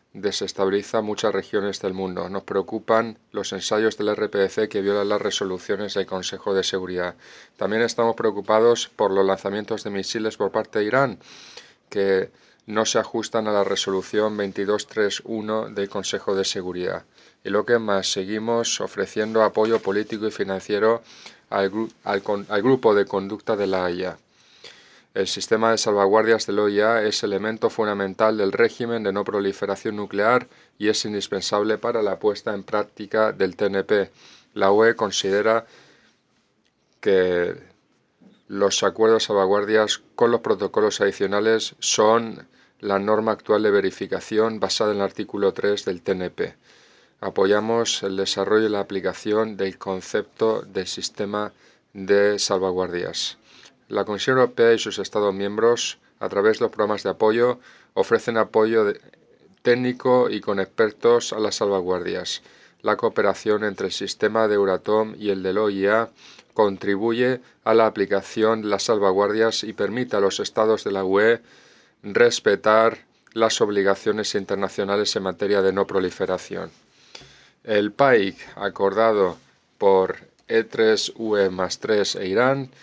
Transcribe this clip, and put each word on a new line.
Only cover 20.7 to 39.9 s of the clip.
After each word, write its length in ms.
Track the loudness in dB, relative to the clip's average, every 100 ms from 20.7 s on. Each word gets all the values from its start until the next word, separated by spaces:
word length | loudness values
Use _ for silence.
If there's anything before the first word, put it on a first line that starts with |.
| 0 2 0 -4 -20 -20 -20 -6
al 200 | -2 0
gru-, 200 | -2 -6 _
al 180 | -4 -4
con-, 240 | -2 -6 -4
al 140 | -2
grupo 320 | 2 2 4
de 120 | 4 2
conducta 500 | -2 -6 -8 -4 -2
de 100 | 0
La 180 | 0
Haya. 340 | -2 -4 -6 -10 _ _ _ _ -20 -20 _ _ _
El 120 | -4 -4
sistema 440 | -4 -2 2 2
de 80 | 2
salvaguardias 680 | 2 2 4 4 4 2 0
de 60 |
la 100 | 0
oia 400 | 2 2 2 2
es 200 | 0 -2
elemento 480 | -2 -2 -4 -2 -2
fundamental 680 | 0 -2 -2 -4 2 2 2
del 160 | 0
régimen 500 | 2 0 0 -4 -2
de 100 | -2
no 120 | -2
proliferación 720 | -2 -2 -2 -4 -4 -4 -6 -6
nuclear 500 | -6 0 2 2 0 _ _ -4
y 140 | -2
es 160 | 0 -2
indispensable 720 | -6 -4 -6 -2 0 0 0
para 240 | -2 -2
la 160 | -2 0
puesta 360 | -2 -2 -6
en 80 | -8
práctica 720 | -4 -4 -4 -8 -4 0 0
del 240 | 0 -4 0
T 80 |
N 180 | -2 -2
P. 280 | 0 0 0 _ -20 -20 _
La 180 | -2 2
U 140 | 6
E 100 | 4
considera 720 | 2 -2 -2 0 0 2 0 -2 -20 -20 _ _ _ _ _ _ _ _ _ _ _
que 560 | 2 4 4 2 -2 -4 -14 _ _ _ _ _ -20 _ -10
los 360 | 0 0 2
acuerdos 400 | -2 2 4 4
de 40 | 2
salvaguardias 720 | 2 4 2 2 2 2